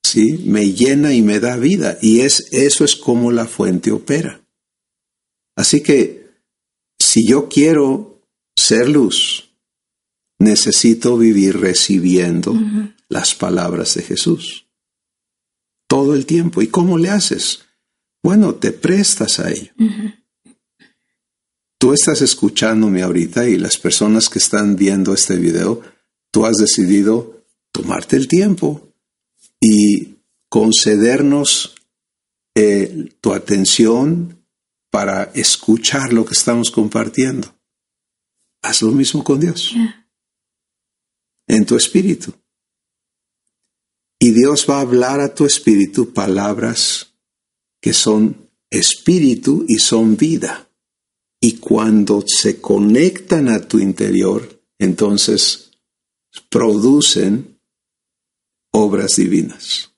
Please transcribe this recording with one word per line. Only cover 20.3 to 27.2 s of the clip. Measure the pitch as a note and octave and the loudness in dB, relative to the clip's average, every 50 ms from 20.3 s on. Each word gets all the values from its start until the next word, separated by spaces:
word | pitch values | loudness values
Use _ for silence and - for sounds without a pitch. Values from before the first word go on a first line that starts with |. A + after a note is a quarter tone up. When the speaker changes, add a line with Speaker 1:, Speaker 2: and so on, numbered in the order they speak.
| _ _ _ _ _ _ _ _ _ _ _ _ _ _ _ _ _ _ _ _ _ _ _ _ _ _ _ _ _ _ | _ _ _ _ _ _ _ _ _ _ _ _ _ _ _ _ _ _ _ _ _ _ _ _ _ _ _ _ _ _
Speaker 1:
Tú | - B2+ C#3+ | 2 2 2
estás | C#3+ - - D3+ - | 2 0 0 0 0
escuchándome | C#3 C3 - - - G#2 - - - A2 A2 A2 A2 G#2+ F#2+ F#2 | 0 -2 0 0 -2 -2 -2 0 -2 0 0 2 0 0 0 -2
ahorita | F#2 F2+ F2 F2+ E2+ E2 - A#2+ A#2+ B2 | -2 -2 -2 -2 -2 -2 -2 -2 0 0
y | G#2 | 0
las | F2 - - - | 0 0 -2 -4
personas | - - F2+ - - G#2+ G#2 G#2+ A2 G#2+ - | -4 -2 -4 -2 0 2 2 2 2 0 -2
que | - | -2
están | G2 - - - G#2 G#2 G2+ G2+ | -2 -2 0 0 0 0 0 0
viendo | F#2 G2 G2 G2 G2 F#2+ F2+ - | 2 2 0 2 0 0 0 0
este | - - - G2 | -2 -2 -2 -2
video, | F2+ E2+ E2+ E2 E2+ F2+ G2 A#2 A#2 - - _ _ _ _ _ _ _ _ | -2 0 0 0 0 -2 -2 -4 -6 -8 -20 _ _ _ _ _ _ _ _
tú | - A2 A2 | 0 0 2
has | A2+ A2 | 2 2
decidido | G2+ G#2+ G#2 - - G2+ F2+ G2+ G2+ G2+ G#2 A2+ A#2+ | 2 2 0 2 0 2 2 2 2 2 2 0 -2